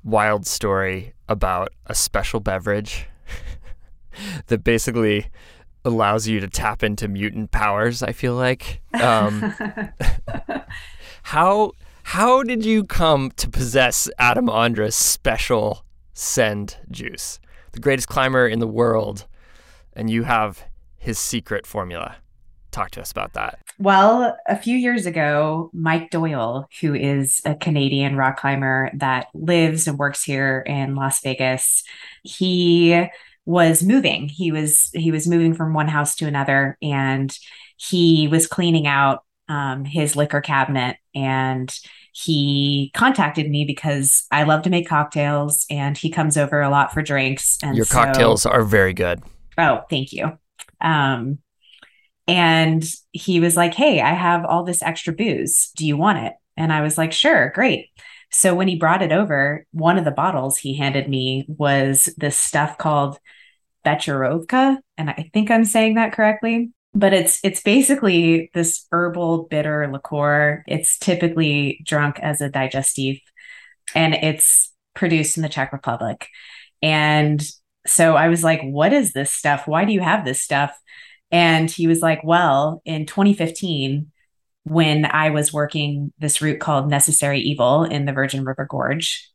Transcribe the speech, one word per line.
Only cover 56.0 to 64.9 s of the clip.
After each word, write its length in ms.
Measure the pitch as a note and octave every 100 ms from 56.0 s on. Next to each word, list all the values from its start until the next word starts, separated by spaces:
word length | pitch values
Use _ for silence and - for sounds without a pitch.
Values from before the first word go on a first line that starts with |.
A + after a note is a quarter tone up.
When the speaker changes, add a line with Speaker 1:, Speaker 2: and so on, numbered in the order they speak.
| F#3+ E3+
Speaker 2:
it?" 80 | A2+ - _ -
And 160 | D#3+
I 80 | D#3
was 160 | D3+ D3+
like, 160 | D#3+
"Sure, 380 | - D4 C4+ C3+
great." 360 | F#3 B3 C3+ - _ - - _
So 240 | - F#3+
when 140 | F3 F#3+
he 80 | E3+
brought 260 | D#3+ F3+
it 100 | F3
over, 540 | E3 G#3 C#3+ C#3 D3+ -
one 260 | D#3+ D#3+ F#3
of 80 | D#3
the 40 |
bottles 460 | C3+ E3 D#3+ C3+ -
he 200 | C3+ C3+
handed 320 | C#3 C#3 C3+
me 360 | C3+ C3 C3 C#3
was 600 | D3+ D3 C#3 C3+ C3+ - E3
this 220 | D3+ -
stuff 400 | - D3+ D3+ -
called 400 | D#3 D3 C#3+ C#3+ _ - - _ _ _
Becherovka, 960 | - D3 - C#3 C3 E3 E3 B3+ C4+ C4+ _